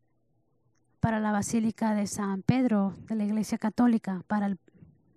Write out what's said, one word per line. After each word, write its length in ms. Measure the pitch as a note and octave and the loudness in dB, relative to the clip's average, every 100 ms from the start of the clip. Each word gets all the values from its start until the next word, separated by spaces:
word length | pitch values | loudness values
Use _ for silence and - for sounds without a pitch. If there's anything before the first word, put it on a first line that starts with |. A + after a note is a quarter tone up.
| _ _ _ _ _ _ _ _ _ _ | _ _ _ _ _ _ _ _ _ _
para 200 | A3+ A3 | 0 2
la 120 | G#3+ | 0
Basílica 640 | G#3 G#3 A#3 A3+ - A3+ | 0 0 -2 -2 -2 -2
de 140 | G#3 G3+ | 0 -2
San 340 | - G3+ F#3+ | -4 -4 -2
Pedro 540 | - B3+ B3+ G#3 G3 F3+ | 0 2 2 2 0 -4
de 140 | - A3 | -6 -4
la 80 | |
Iglesia 360 | G#3 G#3+ G3+ A3+ | -2 -2 -2 -2
Católica, 640 | A3 - A#3+ A3+ - F#3 - | -2 2 4 4 0 -6 -4
para 200 | G#3 G3+ | -2 -2
el, 120 | F#3+ _ _ - _ _ | -4 _ _ -20 _ _